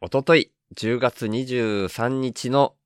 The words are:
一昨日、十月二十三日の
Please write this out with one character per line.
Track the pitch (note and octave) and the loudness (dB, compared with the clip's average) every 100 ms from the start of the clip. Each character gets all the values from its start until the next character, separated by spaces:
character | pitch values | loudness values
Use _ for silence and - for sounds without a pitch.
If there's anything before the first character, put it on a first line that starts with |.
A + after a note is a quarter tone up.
一 | F2+ C3+ | -4 -2
昨 | C3+ E3 | 4 4
日、 | - _ _ | 2 _ _
十 | - A2 A#2+ | -6 -2 0
月 | B2 - A2 | 0 -2 -6
二 | A2+ C3 | -4 -4
十 | B2+ A2+ G#2 F#2 | -2 -2 -2 -4
三 | - A#2 C3 | -4 -4 -2
日 | C3 - B2 | -4 -6 -2
の | C3+ C#3+ - | 0 0 -2